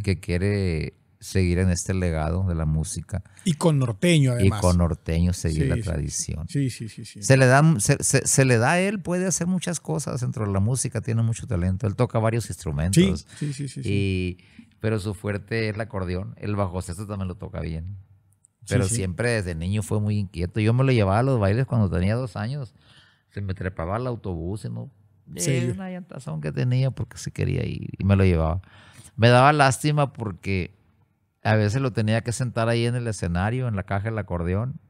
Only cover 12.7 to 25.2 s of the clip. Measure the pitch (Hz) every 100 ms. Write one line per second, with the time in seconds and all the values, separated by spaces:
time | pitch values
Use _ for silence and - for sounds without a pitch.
12.7 | 73 85 160 190 185 - - 147 139 139
13.7 | 139 113 101 98 92 90 87 _ - -
14.7 | _ 110 110 101 95 101 101 98 113 110
15.7 | 104 110 98 90 90 110 - 101 101 95
16.7 | 92 90 85 101 101 92 87 - 85 80
17.7 | 80 87 98 - _ _ _ _ _ -
18.7 | 101 95 113 92 82 120 113 90 80 90
19.7 | 104 - 107 104 104 95 80 90 117 107
20.7 | 120 135 120 95 104 135 123 98 110 131
21.7 | 117 98 85 95 117 131 104 107 147 120
22.7 | _ _ - _ _ _ 101 98 92 92
23.7 | 87 82 110 127 107 95 85 82 107 120
24.7 | 113 127 _ _ _